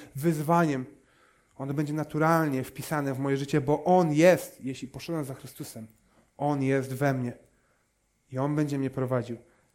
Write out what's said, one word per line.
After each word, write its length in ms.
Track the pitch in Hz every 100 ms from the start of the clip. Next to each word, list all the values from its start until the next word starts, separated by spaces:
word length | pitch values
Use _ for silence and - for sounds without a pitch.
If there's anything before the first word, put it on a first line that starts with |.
| - 135
wyzwaniem. 720 | 165 151 147 170 160 131 127 - _ _ _ _ _ -
Ono 180 | 135
będzie 200 | 147 147
naturalnie 720 | 156 151 151 160 165 151 131
wpisane 500 | 127 - - 151 139
w 60 | 131
moje 180 | 139 139
życie, 240 | 139 151
bo 220 | 131 147
On 300 | 175 185 165
jest, 480 | 147 175 165 - -
jeśli 260 | 131 127 127
poszedłem 380 | 131 - 160 135
za 80 |
Chrystusem, 540 | 127 127 - 143 123 110 _ _ _ _ -
On 260 | 147 143
jest 300 | 135 135 127
we 200 | 127 143
mnie. 200 | 131 120 - _ _ _ _ _ _ _ _ _
I 80 | 127
On 160 | 143 151
będzie 240 | 147 139
mnie 100 | 135
prowadził. 480 | 131 127 127 113 113 - _ _